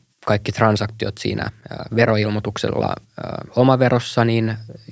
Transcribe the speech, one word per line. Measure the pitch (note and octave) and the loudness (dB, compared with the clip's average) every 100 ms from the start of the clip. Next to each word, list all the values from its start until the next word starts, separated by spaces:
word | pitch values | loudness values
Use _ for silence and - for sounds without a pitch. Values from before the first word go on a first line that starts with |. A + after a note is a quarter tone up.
| _ _ - | _ _ -2
kaikki | G#2 G#2 | 0 0
transaktiot | G2+ A2+ G#2 G2+ A2 G#2+ - | 2 4 4 -2 -6 -6 -4
siinä, | - G#2+ - - - | -4 -4 -6 -10 -14
ö, | - - A2+ | -12 -4 2
veroilmoituksella, | A#2 G#2+ G#2 G#2 G#2+ G#2 A2 - G1+ - | 4 2 0 -2 -4 -4 -2 0 -2 -4
ö, | - - - G1+ - - | -10 -14 -10 -10 -4 2
omaverossa, | C3 B2+ B2+ B2 - - | 4 4 4 2 0 0
niin | A#2 A#2 A2+ A2+ - - - | 2 2 0 -4 -10 -18 -2